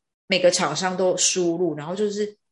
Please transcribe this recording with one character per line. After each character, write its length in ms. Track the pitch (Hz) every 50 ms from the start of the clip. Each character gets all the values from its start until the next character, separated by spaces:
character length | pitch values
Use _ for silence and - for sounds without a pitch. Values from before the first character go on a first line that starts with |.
| _ _ _ _ _ -
每 120 | 190 180
个 100 | - 180
厂 260 | 180 - 185 147 147
商 220 | 147 180 185 185 180
都 180 | 190 185 180 180
输 400 | - - - 190 180 170 170 165
入， 180 | 185 170 151
然 100 | 147 143
后 100 | 156 180
就 140 | 196 214 208
是 260 | 202 202 208 208 - _ _ _